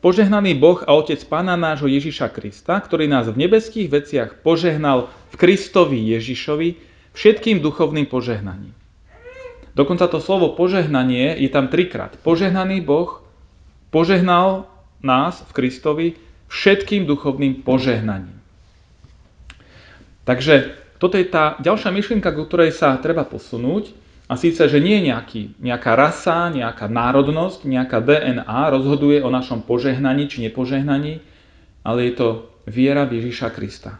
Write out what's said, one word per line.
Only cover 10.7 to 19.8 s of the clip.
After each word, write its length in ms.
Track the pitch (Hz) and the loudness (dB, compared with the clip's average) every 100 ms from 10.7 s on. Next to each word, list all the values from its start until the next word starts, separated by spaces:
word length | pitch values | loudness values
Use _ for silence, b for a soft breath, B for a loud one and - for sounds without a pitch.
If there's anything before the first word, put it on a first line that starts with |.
| 190 156 139 127 123 135 160 | 2 0 0 0 0 0 0
je 80 | 135 | 0
tam 240 | 143 131 | 0 0
trikrát. 480 | - 180 - - - - | 0 -2 -4 -12 -6 0
Požehnaný 560 | 165 180 185 190 190 | 2 2 0 -2 -4
Boh 400 | 160 147 170 - - _ - _ - _ _ | 0 0 0 -8 -20 _ -20 _ -20 _ _
požehnal 720 | 160 165 190 180 175 185 190 190 - _ _ | 0 2 2 4 4 2 0 -8 -20 _ _
nás 480 | 135 131 156 175 - | 0 2 0 -6 -10
v 80 | |
Kristovi 520 | - 127 127 156 151 165 165 b b b | -4 -4 -2 -4 -2 -2 -4 b b b
všetkým 560 | - - 196 196 208 165 | 0 2 2 2 -2 0
duchovným 560 | 143 - 135 139 131 | -2 -2 -2 -2 -2
požehnaním. 720 | - 127 - 110 110 95 92 - _ _ _ _ _ _ - - _ _ - - b b | 0 0 0 -2 -2 -6 -10 -18 _ _ _ _ _ _ -20 -20 _ _ -20 -20 b b